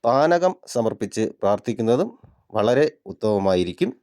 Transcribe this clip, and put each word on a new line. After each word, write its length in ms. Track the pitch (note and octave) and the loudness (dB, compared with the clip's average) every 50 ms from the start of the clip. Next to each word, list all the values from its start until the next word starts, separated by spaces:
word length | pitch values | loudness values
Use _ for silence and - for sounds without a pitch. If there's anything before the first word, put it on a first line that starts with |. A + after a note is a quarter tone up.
| - | 0
പാനകം 480 | A#2+ B2 C3+ D3 D#3+ F3 F3 F3 F#3 F#3 _ _ - - | 2 2 4 4 4 2 2 2 0 -2 _ _ -6 -4
സമർപ്പിച്ച് 500 | B2 A2+ A2 A2+ - A2 G2 - A2 A2 - - _ | -2 -2 -2 -2 -4 -8 -8 -4 -4 -4 -4 -4 _
പ്രാർത്ഥിക്കുന്നതും 680 | - G2 G#2 G2+ - - A2 G#2 A2+ A2+ A#2+ C3 F#3 A#3+ - _ - - _ _ _ _ - | 0 0 0 0 -2 -6 -4 -2 0 0 2 0 0 -4 -6 _ -20 -20 _ _ _ _ -4
വളരെ 300 | G#2+ G#2 A2+ B2 C3 D3+ D3 - _ _ G2 | 0 0 2 2 2 2 0 -2 _ _ -18
ഉത്തമമായിരിക്കും. 760 | F#2 _ - G#2+ G#2+ G2+ G2 F#2+ F#2+ F2+ F2+ F2+ F2 - F3 - - _ | -16 _ -2 0 0 0 2 2 2 0 0 -2 -2 -4 -4 -4 -4 _